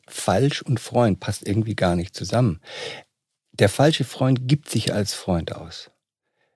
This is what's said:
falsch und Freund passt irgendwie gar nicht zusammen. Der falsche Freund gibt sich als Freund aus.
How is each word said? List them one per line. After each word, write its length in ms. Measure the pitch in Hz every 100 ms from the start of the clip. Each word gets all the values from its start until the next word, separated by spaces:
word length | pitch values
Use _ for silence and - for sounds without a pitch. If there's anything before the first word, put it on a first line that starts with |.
| -
falsch 540 | - - 95 139 -
und 180 | - 120
Freund 400 | - 120 117 90
passt 260 | - 98 -
irgendwie 300 | 104 110 104
gar 220 | 92 87
nicht 180 | 87 -
zusammen. 460 | 87 110 127 78 - - - - - _ _ _ _
Der 160 | - 104
falsche 340 | - 143 160
Freund 440 | 127 - 131 127 127
gibt 220 | 143 -
sich 240 | 113 -
als 200 | - 98 -
Freund 400 | - 87 78 -
aus. 340 | 82 - - _ _ _ _ _ _